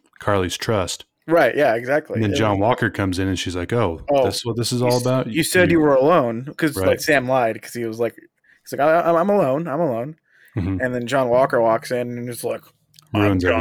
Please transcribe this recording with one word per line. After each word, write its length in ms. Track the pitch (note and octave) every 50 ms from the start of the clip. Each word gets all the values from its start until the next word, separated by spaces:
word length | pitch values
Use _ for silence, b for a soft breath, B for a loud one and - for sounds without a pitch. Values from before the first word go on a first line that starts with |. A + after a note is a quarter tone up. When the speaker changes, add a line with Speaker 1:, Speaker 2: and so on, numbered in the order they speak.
| _ _ _ -
Speaker 1:
Karli's 360 | - - G#2 G2 F#2 F2+ - -
trust. 480 | - - A2+ G2+ F2+ E2+ - - - _ _ _ _ D#3+
Speaker 2:
Right, 280 | D#3+ E3+ D3 A#2+ -
yeah, 180 | C#3 D3 B2+ A2
exactly. 420 | A#2 B2 B2 C#3 D#3 D3+ - F#2+
Speaker 1:
And 80 | A2 A2
then 100 | G#2 F#2
Speaker 2:
It 20 |
Speaker 1:
John 240 | F#2 A2 G#2+ G2+ F#2+
Walker 320 | G2 A#2 B2 - B2 G#2
comes 260 | - - G2+ F#2+ F2 F2+
in 100 | F#2+ F#2+
and 120 | F#2+ F2
she's 160 | - F#2 E2+
like, 180 | F2+ F2 - A2+
"Oh, 280 | A#2+ A2+ F2+ E2 D2+ - -
Speaker 2:
Oh, 140 | C#3+ C#3 C3
Speaker 1:
this 100 | G2+ -
is 100 | - -
what 100 | A#2+ G#2+ A#2
this 140 | A#2+ -
is 100 | B2+ A#2+
Speaker 2:
you 40 | B2 A#2+
Speaker 1:
all 100 | B2 B2
Speaker 2:
s-, 40 |
Speaker 1:
about?" 260 | A#2+ B2+ C3 C3 B2+ A2+
Speaker 2:
you 120 | A2 D#3+ D#3
said 280 | - - F#3 F3+ E3+
Speaker 1:
You 80 | E3+ D#3+
Speaker 2:
you 40 | D3+
were 120 | D3+ C#3
alone 580 | C3 C3+ D3+ F3+ E3 C3 A#2 A2+ A2+ C3 D3 - -
'cause, 180 | E3 D#3 C#3 G2
like, 80 | F#2+
Speaker 1:
Right. 160 | F#2 - -
Speaker 2:
Sam 260 | - - D3 C3+ B2 B2
lied 320 | C3 C3 A#2+ A2+ G#2+ A2
'cause 140 | - - -
he 120 | A#2+ A#2
was 140 | A2+ A2 A2+
like, 140 | A#2 A2+ A2+
he's 560 | - - _ _ _ _ _ _ _ _ - - B2
like, 40 |
"I, 200 | C#3 D#3 D#3+ F3 D#3+ E3
I'm, 60 | E3+
I'm 140 | D#3+ E3+ G3+
alone, 360 | G3+ G3+ E3+ C3 C3 D3 E3+ E3
I'm 120 | C3 D#3
alone." 380 | F3 D3 A#2 A2+ A#2+ D3+ D#3+ - b b b b b b b
Speaker 1:
Mm-hmm. 240 | A2 E2+ F#2+ G2 F#2
Speaker 2:
And 120 | B2+ B2 B2
then 140 | B2 A#2+ A#2
John 220 | C#3+ C3+ C3 A#2+
Walker 300 | A#2+ B2+ C3+ C#3 C#3 B2
walks 300 | A2+ A2+ A2 A2+ - -
in 220 | B2+ B2 B2 B2 A#2+ A#2+
and 100 | A#2+ B2
is 140 | A#2+ - -
like, 180 | A#2 A2+ G#2+ - - _ _ _ _ _ - _ _ -
"I'm 60 | G#2
Speaker 1:
Ruins 220 | G#2 G2+ G2 F#2 F2
Speaker 2:
John 100 | - A2+ A2+